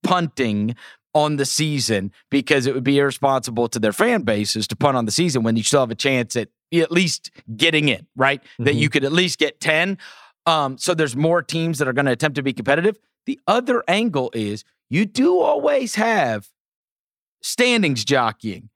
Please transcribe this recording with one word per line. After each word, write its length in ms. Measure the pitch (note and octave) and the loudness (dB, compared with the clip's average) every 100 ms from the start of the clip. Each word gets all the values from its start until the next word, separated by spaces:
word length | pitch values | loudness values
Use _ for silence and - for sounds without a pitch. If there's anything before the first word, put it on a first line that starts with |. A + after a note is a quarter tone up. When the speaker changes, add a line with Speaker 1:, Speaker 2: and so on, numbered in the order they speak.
Speaker 1:
punting 720 | - F3+ E3+ - B2 G#2 G#2+ A#2+ - - _ | 0 0 -2 -2 -2 0 -2 -6 -14 -20 _
on 220 | D#3 D3+ D3 | 0 0 0
the 80 | |
season 680 | C3+ - D#3 C#3+ A#2+ G#2 G2 _ _ | -2 -2 -2 -2 0 -2 -2 _ _
because 360 | C#3 - C#3+ B2+ | -2 2 2 2
it 80 | |
would 100 | C3+ | -2
be 140 | B2+ C#3 | 2 2
irresponsible 680 | C#3 B2+ C#3 C3+ A#2+ A2+ A#2+ | 2 2 2 2 -2 -2 -2
to 100 | B2+ | 0
their 140 | G#2+ | -2
fan 300 | G#2 A3 A#3 | 2 2 2
bases 460 | A#2+ G#2+ G#2 A2 G#2+ | 0 -2 -2 -4 -6
to 80 | G2+ | -2
punt 200 | C#3+ C3 | 0 0
on 80 | |
the 60 | A2+ | -2
season 300 | - F3 C3 | 0 0 0
when 140 | A2+ A2+ | 0 0
you 60 | |
still 180 | G#2+ C#3+ | 2 0
have 100 | B2+ | 0
a 40 | A2+ | -2
chance 400 | C#3 C3 A#2+ B2 | -2 -2 -2 -4
at, 120 | G#2 _ _ | -6 _ _
at 180 | E3+ D#3+ | -2 0
least 400 | E3+ F#3 - - - - | 0 0 -4 -10 -20 -16
getting 340 | A2 E3 D#3 D3+ | -2 2 2 2
in, 180 | G#2 - - | -2 -6 -2
right? 240 | C3+ C#3+ - - | 0 0 -8 -4
That 120 | B2 | 0
Speaker 2:
Mm-hmm. 80 | C#3+ | 2
Speaker 1:
you 100 | D3 | 2
could 160 | D3 | 0
at 80 | C#3 | 0
least 260 | D#3+ F3+ - | 0 0 0
get 220 | D3+ - | -2 -2
ten. 380 | - D#3 F3+ G3 - - - _ - | 0 0 0 -4 -10 -20 -20 _ 0
Um, 320 | D#3+ C#3 C3 | 0 0 -4
so 160 | - | -2
there's 200 | F3 D3+ | 0 0
more 280 | A#2+ D#3 F3 | 0 0 0
teams 360 | D#3 D#3+ E3 D3+ | -2 -4 -2 -2
that 80 | C#3 | -2
are 40 | |
gonna 200 | B2+ C#3+ | 0 0
attempt 240 | A#2+ D#3 C#3 | 2 0 -2
to 60 | |
be 120 | C#3 | -4
competitive. 440 | B2 A#2 C#3+ F3+ G3+ _ _ - | -4 0 2 2 -2 _ _ -10
The 120 | C3+ - | -8 0
other 380 | A3 B3 A#3+ - | 0 2 -2 0
angle 420 | F#3 A#3 D3 B2+ | 0 0 -2 -4
is 320 | A#2 G#2 G#2+ - _ _ | -4 -4 -6 -12 _ _
you 160 | D3 | -2
do 340 | G#3 A3+ C#4 F4+ | -2 2 2 4
always 560 | - D4 D4 C#4+ B3+ - | 2 2 2 0 0 -2
have 520 | A3+ A3 C3+ A2 G2+ _ _ _ _ _ _ _ _ _ | 0 2 0 -2 -8 _ _ _ _ _ _ _ _ _
standings 640 | - - B3 A#3+ F3+ B2+ | -10 0 2 2 2 0
jockeying 640 | A2 C#3 A#2 G#2+ A2 F2+ - | 0 2 2 -2 -10 -10 -14